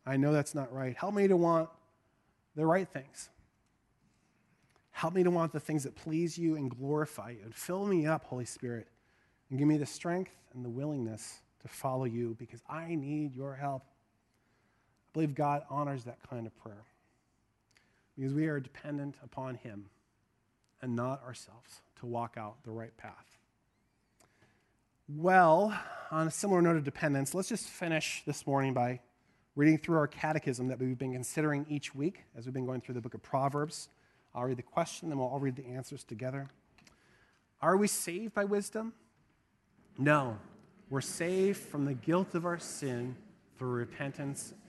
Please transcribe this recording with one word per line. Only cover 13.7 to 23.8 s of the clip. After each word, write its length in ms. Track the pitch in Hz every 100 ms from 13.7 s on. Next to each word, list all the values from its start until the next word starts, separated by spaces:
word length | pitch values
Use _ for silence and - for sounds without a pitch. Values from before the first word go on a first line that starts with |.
| 135 - _ _ _ _ _ _ _ _ _ _ _ _
I 20 |
believe 220 | 160 156
God 280 | 139 147 147 -
honors 360 | 139 143 135
that 140 | 117 - -
kind 180 | 123 113
of 100 | -
prayer 280 | 117 101 104 _ _ _ _ _ _ _ _ _ _ _ _ -
because 160 | 135
we 140 | 143 156
are 140 | 147
dependent 560 | 127 - 151 147 143 135
upon 320 | 123 - 131 123
him 300 | 120 101 98 _ _ _ _ _ _ _ _ -
and 140 | 127
not 280 | 117 123 135
ourselves 580 | 120 - - - - - _ -
to 100 | 123
walk 300 | 117 113 -
out 260 | 107 104
the 60 | 117
right 260 | 113 113 -
path. 420 | 110 98 - _ _ _ _ _